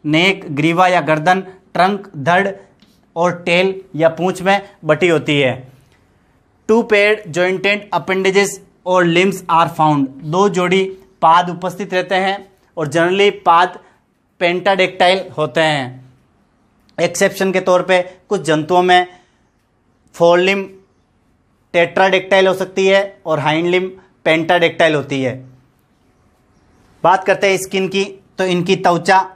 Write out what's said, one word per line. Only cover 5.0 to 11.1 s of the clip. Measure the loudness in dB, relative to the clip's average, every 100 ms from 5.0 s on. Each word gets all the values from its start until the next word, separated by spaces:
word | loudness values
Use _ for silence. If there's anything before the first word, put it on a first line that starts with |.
| 2
होती | 0 0 0
है। | 0 -2 -12 _ _ _ _ _ _ _ _ _ 0
टू | 0
पेयर्ड | 2 2 2 0 -4
jointed | -2 -2 0 -2 -2 -4
appendages | -6 -4 -2 2 2 0 -6 -20 _ -2
और | 2 2
limbs | 2 0 -2 -2
are | 0 0
found। | 0 0 2 -2 -6
दो | -4 0 0
जोड़ी | 0 0 0 -2 -8 _